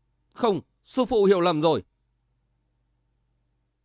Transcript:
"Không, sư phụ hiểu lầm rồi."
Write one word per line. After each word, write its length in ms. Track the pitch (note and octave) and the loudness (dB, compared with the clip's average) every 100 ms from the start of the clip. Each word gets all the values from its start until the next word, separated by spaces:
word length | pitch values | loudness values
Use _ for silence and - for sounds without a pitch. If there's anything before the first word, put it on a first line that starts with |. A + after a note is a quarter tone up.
| _ _ _ | _ _ _
"Không, 260 | - A#3 E3+ - _ | -4 -2 -2 -6 _
sư 220 | - - | -8 -4
phụ 200 | A#3+ A3+ | -2 2
hiểu 160 | G3 F#3+ | 2 2
lầm 220 | F3 D3+ | 0 0
rồi." 220 | D#3+ B2 - _ _ _ _ _ _ _ _ _ _ _ _ _ _ _ _ _ _ _ | 0 -2 -6 _ _ _ _ _ _ _ _ _ _ _ _ _ _ _ _ _ _ _